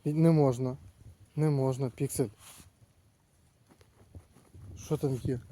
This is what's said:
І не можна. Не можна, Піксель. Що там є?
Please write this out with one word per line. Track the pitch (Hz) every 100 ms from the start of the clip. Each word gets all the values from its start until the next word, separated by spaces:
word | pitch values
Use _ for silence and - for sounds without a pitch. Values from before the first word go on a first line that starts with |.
І | 151
не | 151 165
можна. | 156 139 120 127 135 - - - - - 147
Не | 156
можна, | 139 131 127 131
Піксель. | - 139 - 117 - - - - _ _ _ _ _ _ _ _ _ _ _ _ _ - - - _ _ - - -
Що | - 151
там | 143 127
є? | - 123 -